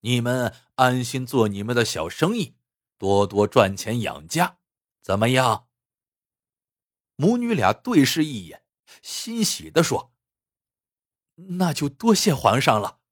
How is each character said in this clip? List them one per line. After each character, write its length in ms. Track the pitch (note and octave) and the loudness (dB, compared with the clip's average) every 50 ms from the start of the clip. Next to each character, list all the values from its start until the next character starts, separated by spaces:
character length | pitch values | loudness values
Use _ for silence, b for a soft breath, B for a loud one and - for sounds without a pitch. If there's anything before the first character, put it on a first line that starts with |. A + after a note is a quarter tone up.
你 180 | - A2+ B2 B2 | -2 0 0 0
们 340 | A#2 B2 B2 C3 B2 A2 b b b b b | 0 -2 -2 -2 -2 -4 b b b b b
安 260 | - B2+ B2+ B2 B2+ | 2 2 2 2 0
心 240 | B2 A#2+ - C3 B2+ | -4 -4 -6 -8 -8
做 220 | A#2+ - C3 A2 | -2 0 2 2
你 160 | G#2+ G2+ G2 G#2 | 2 0 -6 -6
们 100 | A2+ B2 | -2 0
的 120 | A#2+ A#2 | 0 0
小 240 | - - - D#2+ E2+ | -2 -2 -6 -8 -8
生 280 | - - D#3 F3 A3+ | -4 -2 -2 -2 0
意， 200 | A#3+ E3+ - _ _ _ _ _ _ _ _ _ | -4 -6 -8 _ _ _ _ _ _ _ _ _
多 280 | _ - F#2+ G2 G2 G2+ | _ -2 2 2 2 2
多 220 | G2 G#2 G2+ G#2 | 2 2 0 0
赚 280 | G#2 - C3 G#2+ F#2+ G2 | 2 4 4 4 4 0
钱 260 | F#2 - G#2+ A2+ B2 | -6 -8 -6 -6 -4
养 260 | G#2+ D2+ C2+ C#2+ D#2 | -6 -6 -8 -10 -14
家， 320 | D#2+ - E3 F3+ F3+ _ _ _ _ _ _ _ _ _ _ | -8 -4 -4 -4 -4 _ _ _ _ _ _ _ _ _ _
怎 160 | _ - F#2+ | _ -4 -2
么 120 | G2+ A2 A#2+ | 0 2 2
样？” 400 | B2+ C3 B2+ B2 A2 - _ _ _ _ _ _ _ _ _ _ _ _ _ _ _ _ _ _ _ _ _ _ _ _ _ _ _ _ _ _ _ | 2 2 2 2 0 -2 _ _ _ _ _ _ _ _ _ _ _ _ _ _ _ _ _ _ _ _ _ _ _ _ _ _ _ _ _ _ _
母 220 | - C#3 F#3+ A#3+ | 0 2 2 2
女 160 | A#3+ A#3+ A#3 A3+ | 2 0 -2 -2
俩 180 | D#3 G2+ F#2 | 2 2 0
对 320 | G#2+ - _ B3+ B3 E3 C3+ | 0 0 _ 0 2 4 4
视 220 | B2 - E3 D#3 | 4 2 -2 -4
一 220 | D#3 C#3 G#2+ F2+ | -4 -4 -12 -14
眼， 180 | D#2+ - - _ _ _ _ _ b b b | -16 -20 -20 _ _ _ _ _ b b b
欣 400 | b - - - - A#3 A3+ A#3 | b -14 -12 -12 -10 -10 -4 -2
喜 300 | G#3+ - - - - - | -2 -2 -2 -6 -10 -2
地 100 | - E3 | 0 0
说 320 | E3+ - B2+ F#2+ - _ _ _ _ _ _ _ _ _ _ _ _ _ _ _ _ _ _ _ _ _ _ _ _ _ _ - F3 F#3+ F3 | 0 0 -2 -6 -6 _ _ _ _ _ _ _ _ _ _ _ _ _ _ _ _ _ _ _ _ _ _ _ _ _ _ -20 -12 -10 -2
：“那 160 | F3+ F#3 E3+ C#3+ | -2 0 0 0
就 140 | - D3+ | -2 -4
多 260 | C#3+ C#3+ _ - A3+ G#3+ | -6 -6 _ 2 2 4
谢 220 | - - G#3 D3+ | 4 4 0 0
皇 240 | B2+ - A2 G#2 B2+ | 2 2 2 4 4
上 220 | C3+ - A#2 G#2+ | 2 2 2 2
了。” 180 | G2+ - - _ _ _ | 0 -6 -10 _ _ _